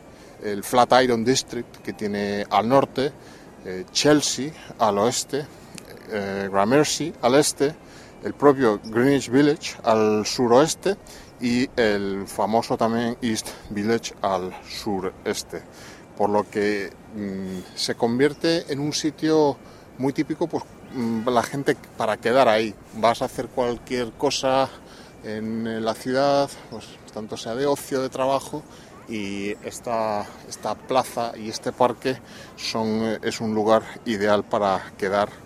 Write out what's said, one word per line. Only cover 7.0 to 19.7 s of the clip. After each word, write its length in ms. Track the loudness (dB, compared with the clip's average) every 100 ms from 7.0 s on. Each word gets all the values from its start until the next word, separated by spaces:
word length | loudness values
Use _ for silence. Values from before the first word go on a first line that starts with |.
| -6 0
al 140 | 4 6
este, 380 | 4 2 -2 -2 -14 -20 -20 -10
el 100 | -10
propio 460 | 4 6 6 4 2
Greenwich 460 | 0 2 4 2 2
Village 460 | 4 4 2 -4 -4
al 420 | 2 4 4 2 0
suroeste 680 | 0 4 6 4 0 -4 -6 -8 -20 -20 -6
y 280 | -2 0 0 2
el 500 | 2 2 -2 -6 -6
famoso 500 | -4 0 2 0 0
también 400 | 0 0 -2 -4
East 260 | -4 -4 -6 -12 -10
Village 440 | -4 0 -2 -4 -4
al 320 | -2 -2 -4 -10 -14
sureste. 960 | -10 -6 -4 -6 -6 -6 -6 -8 -14 -14 -20 -20 -20 -14 -2
Por 120 | 0
lo 180 | 0 0
que, 440 | -2 -2 -2 -6 -14 -16 -10
mm, 600 | -8 -8 -10 -10 -12 -8
se 200 | -6 -2
convierte 760 | 0 2 2 2 0 0 -2
en 80 | -4
un 140 | -4
sitio 640 | -2 -4 -2 2 4 2 0 -10